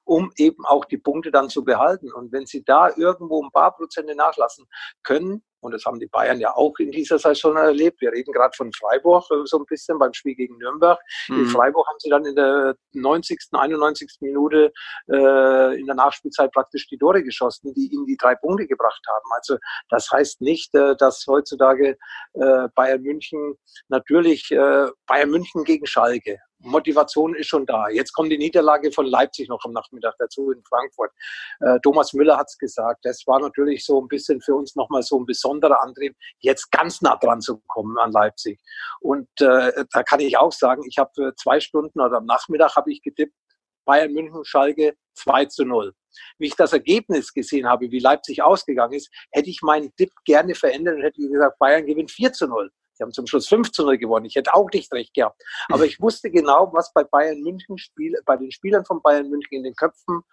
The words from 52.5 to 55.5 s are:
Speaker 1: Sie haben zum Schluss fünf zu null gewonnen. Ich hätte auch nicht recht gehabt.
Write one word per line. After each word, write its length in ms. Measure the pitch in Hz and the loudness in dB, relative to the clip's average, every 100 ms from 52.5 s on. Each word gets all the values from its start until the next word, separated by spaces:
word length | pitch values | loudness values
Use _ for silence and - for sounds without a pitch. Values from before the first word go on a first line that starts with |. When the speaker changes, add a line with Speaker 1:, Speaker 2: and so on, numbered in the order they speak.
| 113 98 _ _ - | -4 -8 _ _ -12
Speaker 1:
Sie 80 | |
haben 80 | 113 | -12
zum 140 | 117 120 | -10 -4
Schluss 220 | 139 - | -4 2
fünf 240 | 220 226 | 0 0
zu 120 | - | -2
null 140 | 147 131 | 0 0
gewonnen. 280 | 113 110 113 | 0 -2 -2
Ich 100 | 139 | -4
hätte 180 | 135 | 2
auch 160 | 180 190 | 2 2
nicht 220 | 135 - | -2 -6
recht 200 | 123 117 - | -8 -6 -2
gehabt. 260 | 113 - - | -2 -4 -18